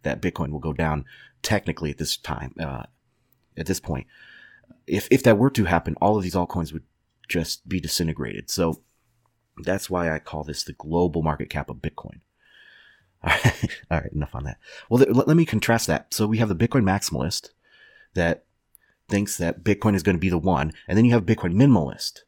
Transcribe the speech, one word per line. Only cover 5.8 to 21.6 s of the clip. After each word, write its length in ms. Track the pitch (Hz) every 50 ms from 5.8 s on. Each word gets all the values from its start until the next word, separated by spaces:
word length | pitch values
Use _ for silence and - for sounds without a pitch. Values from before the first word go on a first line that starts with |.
| - - 78 -
all 160 | - 98 110
of 60 | 107 92
these 100 | 90 82
altcoins 400 | 92 87 - - 85 82 76 -
would 100 | 80 - _ _ _ _ _ _ _ _
just 400 | _ - 87 80 - - - _
be 120 | - 95 92
disintegrated. 680 | 78 78 - - 87 80 78 - 69 57 50 50 - -
So 320 | - - 87 82 80 - _ _ _ _ _ _ _ _ _ _ _ _ _ _ _
that's 320 | - 87 90 92 98 - -
why 220 | 92 90 87 82
I 80 | 78 78
call 240 | _ - - 76 73
this 200 | 71 73 - -
the 100 | - 80
global 480 | _ 76 76 80 87 90 87 80 85
market 280 | 78 78 73 69 - -
cap 200 | - 73 69 -
of 80 | -
Bitcoin. 440 | 64 - 78 _ - - - - - _ _ _ _ _ _ _ - - - - - _ - _ _ _ _ _ _ -
<laughs> 0 |
All 760 | 87 - - - 120 - - - - - - - _ - 78
right, 120 | - -
enough 220 | - 76 73 - -
on 120 | - 69
that. 120 | 71 55 _ _ - - - - _
Well, 140 | 113 123 135
th-, 120 | - -
let, 120 | 254 -
let 100 | - 156
me 80 | 170 165
contrast 400 | - - 107 - - 117 117 -
that. 240 | - 80 - - _
So 140 | - - 110
we 140 | 107 110 110
have 100 | 120 107
the 60 | 98
Bitcoin 280 | 80 113 117 - 139 110
maximalist 680 | 92 95 101 - - - 65 65 85 - - - - _ _ _ _ _ _ - - _ - - _ _
that 300 | 92 85 82 80 - _ _ _ _ _ _ _ _ _ _ _ _ _
thinks 300 | _ 110 101 101 98 -
that 260 | - 90 82 - - -
Bitcoin 300 | 107 101 - - 110 101
is 100 | 95 78
gonna 140 | 101 92
be 120 | 82 85 95
the 80 | 87
one, 340 | 85 78 95 90 69 69 80 - - -
and 100 | - 87
then 80 | 104 117
you 60 | 123
have 140 | 120 117 95
Bitcoin 280 | 95 113 - - 90 85
minimalist 680 | 101